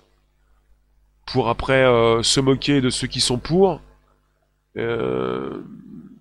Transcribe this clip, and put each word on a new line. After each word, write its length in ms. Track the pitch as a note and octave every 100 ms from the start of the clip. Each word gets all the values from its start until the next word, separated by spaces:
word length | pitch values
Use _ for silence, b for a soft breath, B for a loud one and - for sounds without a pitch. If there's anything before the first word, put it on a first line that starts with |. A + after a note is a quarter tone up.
| _ _ _ _ _ _ _ _ _ _ _ _ -
pour 220 | B2+ A2+
après, 340 | A#2 - C3+
euh, 380 | C3 A#2+ A#2 A2+
se 180 | A2 -
moquer 400 | C3+ C3 - C#3+
de 100 | B2+
ceux 160 | - B2
qui 140 | B2+
sont 180 | - B2
pour. 420 | - E3+ F#3+ C#3+ - _ _ _ _ _ _ _ _ -
Euh, 840 | A2+ A#2 A#2 B1+ B1+ B1+ C2+ - - - - - - -